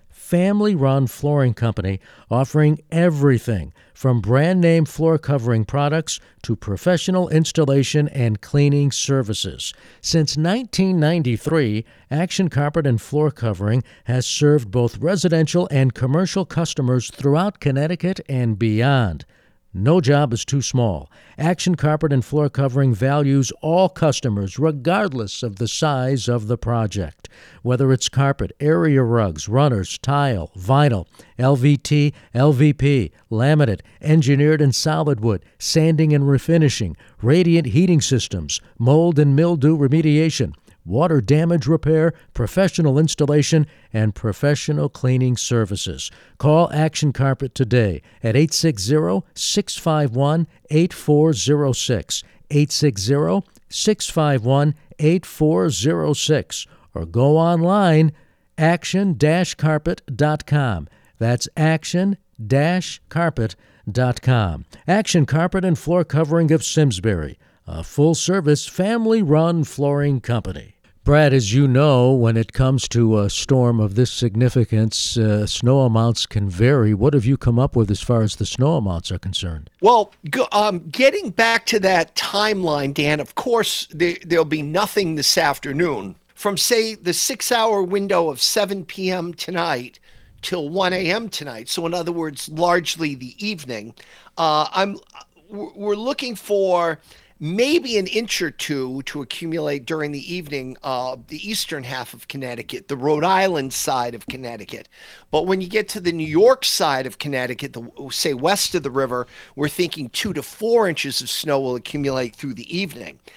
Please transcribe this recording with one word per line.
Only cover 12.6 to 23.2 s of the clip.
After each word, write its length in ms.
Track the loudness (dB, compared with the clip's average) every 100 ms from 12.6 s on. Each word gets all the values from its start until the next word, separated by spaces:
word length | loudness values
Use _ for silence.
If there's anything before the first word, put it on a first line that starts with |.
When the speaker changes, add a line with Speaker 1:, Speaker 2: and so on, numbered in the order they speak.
| -2 0 0
Speaker 1:
and 120 | 0
Floor 300 | 0 0 0
Covering 540 | 0 -4 -2 0 -2 -4 -10 -4
has 200 | -4 -2
served 460 | 0 2 2 0
both 260 | -2 -2 -2
residential 680 | -2 0 2 2 2 0 0
and 240 | 2 0
commercial 500 | 0 -2 0 0 -2
customers 680 | -4 -2 -4 -2 0 0 -2
throughout 480 | -4 0 2 0 -2
Connecticut 600 | -2 0 0 -2 -4 -4 -4
and 300 | -2 -2 0
beyond. 640 | 0 2 2 2 0 -4 -12 _ _ _ _ -2
No 220 | 2 4
job 320 | 4 2 2
is 140 | -2 -2
too 160 | -4
small. 500 | -2 0 0 -2 -8 _ _ -4
Action 380 | -2 -2 -2 0
Carpet 380 | 0 0 0
and 100 | 0
Floor 240 | 0 0 0
Covering 460 | 0 -2 2 2
values 580 | 2 0 0